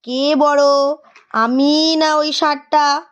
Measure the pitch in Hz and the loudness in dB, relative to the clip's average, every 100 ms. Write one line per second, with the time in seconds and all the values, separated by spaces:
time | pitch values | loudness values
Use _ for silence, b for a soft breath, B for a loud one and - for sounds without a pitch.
0 | - 254 277 294 294 285 285 277 277 294 | -8 -4 0 2 2 2 2 2 0 -4
1 | b b b 220 233 254 285 302 320 320 | b b b -4 -2 0 2 2 0 0
2 | 311 302 302 294 311 285 - 302 294 285 | 0 0 -2 -2 -2 -4 -2 0 0 -2
3 | - | -8